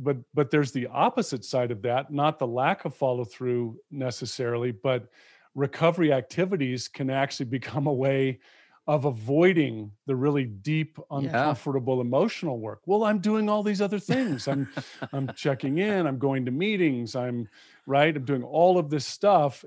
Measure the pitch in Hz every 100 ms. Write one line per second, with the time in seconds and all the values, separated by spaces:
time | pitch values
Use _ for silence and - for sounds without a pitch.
0 | 139 131 - 151 143 151 139 131 120 135
1 | 220 247 - 127 - 131 123 107 120 127
2 | 143 143 151 151 123 123 147 190 160 -
3 | 135 123 120 - 127 120 117 113 - 147
4 | 127 - 123 - 120 120 123 107 135 123
5 | 113 _ - - _ 135 139 - 165 175
6 | 156 131 - 165 185 190 131 127 - -
7 | 131 135 139 - 120 127 - 151 139 127
8 | 135 135 135 127 _ - _ _ - 147
9 | 143 113 113 147 185 165 131 110 104 104
10 | - 127 147 143 123 101 143 156 156 -
11 | - 139 135 120 147 147 151 135 123 127
12 | 120 135 220 - 165 117 110 107 170 208
13 | 214 214 208 220 208 214 208 196 202 202
14 | - 254 233 127 139 139 131 143 - -
15 | 131 139 127 - 147 131 139 156 208 196
16 | 151 127 139 135 123 135 208 202 160 123
17 | 113 127 123 120 110 - - - 131 139
18 | 156 147 127 131 120 151 180 180 147 147
19 | - - 202 180 143 -